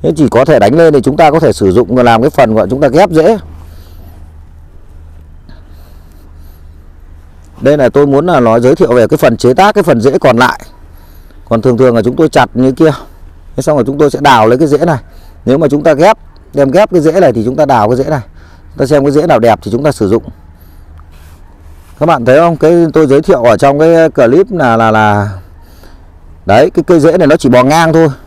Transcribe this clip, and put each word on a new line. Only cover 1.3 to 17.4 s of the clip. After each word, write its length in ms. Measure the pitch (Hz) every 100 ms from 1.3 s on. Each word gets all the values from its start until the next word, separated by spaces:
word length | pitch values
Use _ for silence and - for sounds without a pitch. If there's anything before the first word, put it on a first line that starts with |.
có 100 | 156
thể 120 | 156
sử 200 | 104 98
dụng 220 | 92 120
và 80 | 127
làm 200 | 120 113
cái 80 | 131
phần 240 | - 117
gọi 120 | 110 95
chúng 100 | 127
ta 80 | 143
ghép 220 | 135 196
rễ. 280 | 160 160 220 - - - - - - - - - - - - - - - - - - - - - - - - - - - - - - - - - - - - - - - - - -
Đây 160 | 127 147
là 120 | 127
tôi 180 | 139 143
muốn 200 | 139 175
là 140 | 156
nói 200 | 117 113
giới 140 | 123
thiệu 180 | 151 185
về 160 | 123 110
cái 80 | 151
phần 200 | 143 117
chế 180 | 123
tác 200 | 127 196
cái 100 | 208
phần 160 | 170 120
rễ 180 | 117 135
còn 180 | 143 117
lại. 240 | 127 - - - - - - - - - -
Còn 140 | 117
thường 160 | 127 117
thường 180 | 127 117
là 60 |
chúng 140 | 123 123
tôi 120 | 156
chặt 180 | 151 123
như 180 | 117 131
kia. 180 | 127 160 143 - - - - - -
Thế 60 |
xong 140 | 131 151
rồi 80 | 120
chúng 120 | 143
tôi 120 | 147
sẽ 80 | -
đào 240 | 143 123 110
lấy 120 | 131
cái 100 | 156
rễ 100 | 147
này. 200 | 175 139 - - - -
Nếu 140 | - 139
mà 100 | 151
chúng 140 | 143
ta 100 | 165
ghép, 240 | 143 180 226 - - -
đem 160 | 143 139
ghép 220 | 156 214
cái 80 | 180
rễ 200 | 151 175
này 120 | 165
thì 120 | 113